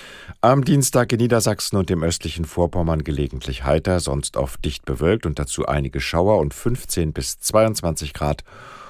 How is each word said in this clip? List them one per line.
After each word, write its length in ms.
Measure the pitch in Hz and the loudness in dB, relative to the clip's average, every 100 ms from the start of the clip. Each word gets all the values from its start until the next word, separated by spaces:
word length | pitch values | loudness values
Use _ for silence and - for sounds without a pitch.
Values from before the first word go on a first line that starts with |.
| - - - - | -20 -20 -18 0
Am 240 | 117 139 127 | 4 4 4
Dienstag 480 | 143 131 131 117 | 4 4 2 2
in 60 | 110 | 2
Niedersachsen 580 | 120 117 110 104 - 101 | 4 4 2 0 0 0
und 120 | 87 | 0
im 140 | 87 | 0
östlichen 400 | 82 - 87 82 | 0 -2 -4 -6
Vorpommern 600 | 80 - 85 92 82 78 76 | -4 0 0 2 0 0 0
gelegentlich 580 | 71 69 65 - 65 | -2 -2 -4 -6 -4
heiter, 380 | 69 78 95 90 | 0 2 2 0
sonst 340 | 76 69 - - | 0 -2 -4 -4
oft 300 | 69 - 76 | -4 -4 -6
dicht 180 | - | -6
bewölkt 420 | - 65 78 110 - | -6 0 2 2 0
und 140 | 76 | -2
dazu 260 | 69 - - | -4 -4 -2
einige 360 | 71 67 69 | 0 -2 -4
Schauer 380 | - 82 95 104 | -2 2 4 4
und 140 | 73 | 2
fünfzehn 600 | - 120 127 - 92 78 | -2 -2 -2 -4 -2 -2
bis 260 | 76 64 - | -2 -6 -6
zweiundzwanzig 720 | - 107 110 104 85 78 73 | 0 4 4 2 -4 -4 -6
Grad. 320 | - 76 71 - - - - | -4 -4 -4 -8 -20 -20 -20